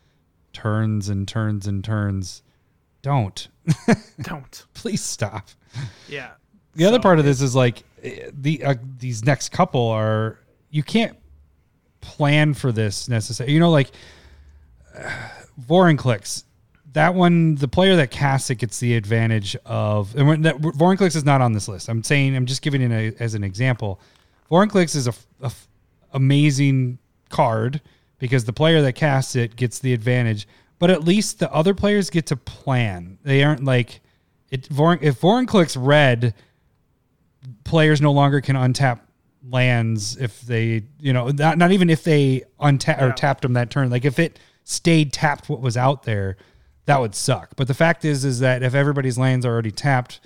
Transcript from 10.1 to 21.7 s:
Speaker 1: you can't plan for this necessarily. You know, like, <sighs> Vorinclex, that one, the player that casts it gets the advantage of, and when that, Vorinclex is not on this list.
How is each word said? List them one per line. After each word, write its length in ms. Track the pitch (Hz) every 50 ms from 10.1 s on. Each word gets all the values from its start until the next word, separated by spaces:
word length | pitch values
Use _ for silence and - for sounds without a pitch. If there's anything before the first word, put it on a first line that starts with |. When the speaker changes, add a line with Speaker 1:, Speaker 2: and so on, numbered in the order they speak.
| 110 107 110 110 - _ _ _ _ _ _ _ -
Speaker 1:
you 100 | 151 143
can't 340 | - - 220 233 - - - _ _ _ _ _ _ _ _ _ _ _ _ _ _ _ _
plan 540 | - - - - 151 143 147 151 151 156 143
for 180 | - - 131
this 380 | 117 110 110 104 95 - - -
necessarily. 440 | 123 113 98 - 117 - 123 127 147
You 60 | 160
know, 120 | 170 175
like, 200 | 165 147 131 - - - - - - - - - - - - - - _ _ _ _ _ _ _ -
<sighs> 60 | - - - - - - - - - - - _ - 123 117
Vorinclex, 760 | 160 185 185 170 156 131 - 127 117 101 - - - - - _ _ _ _ _ _ _ _ 147 131
that 200 | 151 156 170 180
one, 420 | 185 180 175 175 170 165 160 156
the 120 | 139 143 127
player 280 | - - 185 196 190 175
that 140 | 143 117
casts 380 | - - 139 139 135 135 - -
it 60 | 135
gets 240 | 110 - 113 - -
the 160 | - 120 120
advantage 600 | 117 101 101 117 113 113 113 113 110 101 98 - 120 -
of, 500 | - 117 110 107 107 107 107 101 101 113
and 120 | 143 139 143
when 140 | 156 151 156
that, 140 | 160 151 -
Vorinclex 580 | 151 143 127 139 185 185 196 190 202 180 139
is 80 | 160 139
not 160 | 147 143 135
on 120 | 127 120 110
this 140 | 104 -
list. 220 | -